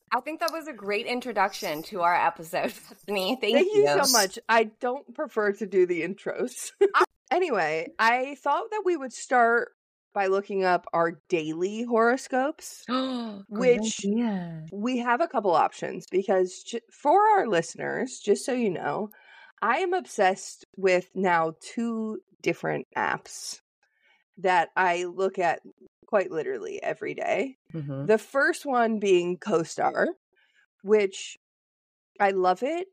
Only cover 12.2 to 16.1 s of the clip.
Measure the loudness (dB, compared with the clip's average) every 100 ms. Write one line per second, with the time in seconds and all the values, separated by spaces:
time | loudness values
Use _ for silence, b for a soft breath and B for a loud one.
12.2 | -2 -2 -2 -4 -14 -14 -6 -4 -4 -6
13.2 | -8 -12 -10 0 2 2 0 -4 -2 0
14.2 | 0 -2 -6 -10 -12 -6 -4 -2 0 0
15.2 | 0 0 2 4 2 0 -8 -8 -4